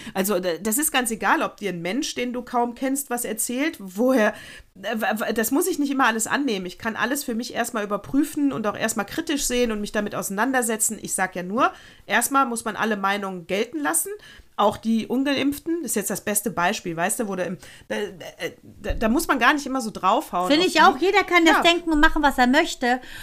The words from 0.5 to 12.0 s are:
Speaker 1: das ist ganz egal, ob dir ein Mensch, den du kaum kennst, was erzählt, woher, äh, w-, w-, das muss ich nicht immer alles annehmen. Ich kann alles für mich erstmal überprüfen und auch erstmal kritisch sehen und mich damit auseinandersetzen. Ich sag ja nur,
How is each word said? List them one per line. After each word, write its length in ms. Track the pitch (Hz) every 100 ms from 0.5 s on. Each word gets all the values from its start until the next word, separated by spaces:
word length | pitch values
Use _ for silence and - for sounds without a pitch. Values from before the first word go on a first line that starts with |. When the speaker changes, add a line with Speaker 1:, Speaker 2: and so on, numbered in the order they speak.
| 160
Speaker 1:
das 160 | 214 220
ist 140 | 302
ganz 220 | 269 247
egal, 300 | 220 196 302
ob 160 | 202 -
dir 120 | 202
ein 120 | 175
Mensch, 340 | 170 233 320 -
den 160 | 247
du 100 | 247
kaum 320 | 240 247 240
kennst, 360 | 240 269 269 -
was 140 | 240
erzählt, 520 | 233 220 - 247 311 320
woher, 560 | 196 185 247 262 214 - - - - -
äh, 140 | 190 226
w-, 240 | 196 214
w-, 120 | -
das 180 | 220 220
muss 160 | 277 370
ich 100 | 320
nicht 140 | 285
immer 140 | 269 240
alles 200 | 226 -
annehmen. 400 | 240 277 196 180
Ich 120 | -
kann 180 | 233 208
alles 260 | 226 285
für 140 | - 220
mich 180 | 247
erstmal 300 | - 240 233
überprüfen 680 | 202 202 - 269 294 311 285
und 140 | 262 208
auch 100 | 202
erstmal 300 | 226 214 202
kritisch 380 | - 330 285
sehen 260 | - 247 247
und 100 | 214
mich 120 | 208
damit 240 | 214 208 135
auseinandersetzen. 840 | 180 196 247 262 226 220 - 220
Ich 140 | 190
sag 220 | - 185 185
ja 80 |
nur, 260 | 180 220 339 - - -